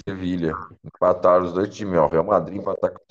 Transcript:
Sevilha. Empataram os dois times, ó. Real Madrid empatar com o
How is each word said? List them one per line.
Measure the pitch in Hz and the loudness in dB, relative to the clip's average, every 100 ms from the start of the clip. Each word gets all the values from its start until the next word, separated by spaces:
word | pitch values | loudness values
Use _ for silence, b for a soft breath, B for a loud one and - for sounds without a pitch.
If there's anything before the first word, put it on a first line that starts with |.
| 98 | -10
Sevilha. | 95 90 90 80 90 92 - | -6 -4 -2 -2 -4 -10 -18
Empataram | - - 90 90 92 90 90 | -20 0 2 4 4 4 2
os | |
dois | 87 104 - | -2 -2 -4
times, | 101 87 | -2 2
ó. | 76 | 2
Real | 80 | 2
Madrid | 95 98 82 95 | 2 0 0 -6
empatar | 98 - 92 | -6 -2 -4
com | - | -4
o | - | -12